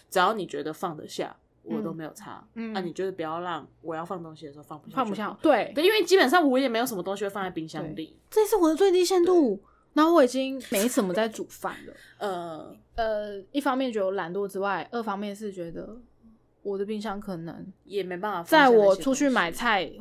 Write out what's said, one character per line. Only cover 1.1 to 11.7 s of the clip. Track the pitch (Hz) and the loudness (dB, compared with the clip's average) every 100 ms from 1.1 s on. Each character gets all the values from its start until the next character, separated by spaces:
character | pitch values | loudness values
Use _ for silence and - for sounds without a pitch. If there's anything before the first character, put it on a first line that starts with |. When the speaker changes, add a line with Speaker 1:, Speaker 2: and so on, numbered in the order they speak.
| - - - _ _ | -8 -10 -10 _ _
Speaker 1:
我 | - 220 | -8 -6
都 | 208 | -6
没 | 160 | -8
有 | 156 | -12
差。 | - - 104 - | -14 -18 -18 -18
Speaker 2:
嗯。 | 226 226 | -12 -8
嗯。 | |
Speaker 1:
啊， | 202 | -6
你 | 175 | -8
就 | 165 | -6
是 | 190 | -6
不 | 185 | -6
要 | 156 165 | -8 -6
让 | 180 160 123 _ | -8 -10 -12 _
我 | 165 | -12
要 | 160 | -10
放 | 170 185 | -8 -10
东 | 165 | -12
西 | 156 156 | -16 -18
的 | |
时 | 147 | -18
候 | |
放 | - 151 | -18 -18
不 | - | -10
下。” | 262 | -4
Speaker 2:
放 | 226 | -4
不 | |
下， | 196 202 - | -4 -6 -2
对。 | 311 233 170 | 4 4 2
Speaker 1:
对， | 220 | 2
因 | 359 | 2
为 | 427 | 4
基 | - 381 | 4 6
本 | 254 | 6
上 | 359 285 | 4 4
我 | 254 | 2
也 | 269 | 2
没 | 226 | 0
有 | 247 | -2
什 | 196 | -4
么 | |
东 | 180 | -6
西 | 202 | -4
会 | 196 | -6
放 | 202 | -6
在 | 185 | -8
冰 | 175 160 | -8 -10
箱 | 156 156 | -10 -10
里。 | |
Speaker 2:
对。 | 160 160 _ _ | -10 -14 _ _
这 | 427 427 | 0 2
是 | 415 | 4
我 | 320 | 4
的 | |
最 | 302 392 | 4 4
低 | 359 | 4
限 | 339 370 | 4 4
度。 | 339 359 262 190 | 6 6 4 0
Speaker 1:
对。 | _ _ _ | _ _ _
Speaker 2:
然 | 294 311 | 2 4
后 | |
我 | 339 | 6
已 | 247 | 4
经 | 254 269 269 - | 2 -4 -6 -4
没 | 208 233 | 0 2
怎 | 269 | 2
么 | 190 | 0
在 | 180 226 | 0 -2
煮 | 220 170 | -4 -12
饭 | - 180 | -10 -10